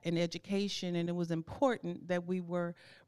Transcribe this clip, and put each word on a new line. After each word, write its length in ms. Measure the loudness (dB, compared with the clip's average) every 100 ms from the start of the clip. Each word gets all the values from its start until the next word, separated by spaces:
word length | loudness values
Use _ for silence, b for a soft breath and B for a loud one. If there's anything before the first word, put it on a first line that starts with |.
an 140 | 0 2
education, 800 | 2 -2 -2 0 0 -2 0 0
and 100 | 0
it 80 | 0
was 160 | 0
important 760 | -2 -4 2 4 4 -2 -6 -2
that 180 | -2 0
we 160 | -2
were 340 | 0 -2 -2 -6 B B